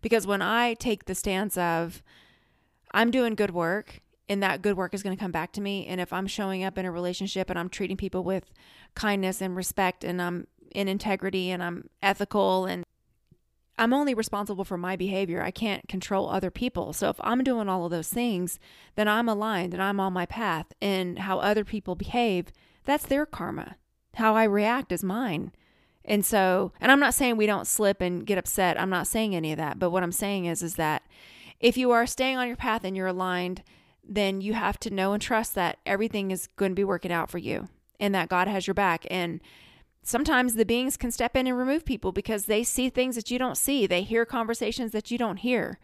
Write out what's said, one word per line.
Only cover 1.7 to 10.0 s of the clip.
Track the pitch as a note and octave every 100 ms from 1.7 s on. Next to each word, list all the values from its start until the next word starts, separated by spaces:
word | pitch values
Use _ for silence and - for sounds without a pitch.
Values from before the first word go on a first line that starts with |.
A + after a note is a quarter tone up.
| E3 E3+ F3+ - - _ _ _ _ _ _ _
I'm | - A#3
doing | B3+ A#3+ G#3+
good | G3+
work | F3 E3 G3 - - _ _ _
and | G3+
that | F#3+ F#3
good | G#3 F#3+
work | F#3
is | G3+
gonna | G3 F#3+
come | G3
back | E3 E3
to | -
me, | G3 G3 -
and | F3+
if | F3+
I'm | F3+ F#3+
showing | - G3 F#3+
up | F#3 F#3+
in | F#3
a |
relationship | E3+ F3 F#3 G3 F#3+ F#3
and | F3+
I'm | F3
treating | - F#3+ F#3+
people | G3 F#3
with | F3 F#3+ - - - - - -
kindness | G#3+ G3+ F#3+ F#3
and | F#3+ F3+
respect | F3+ - F#3 -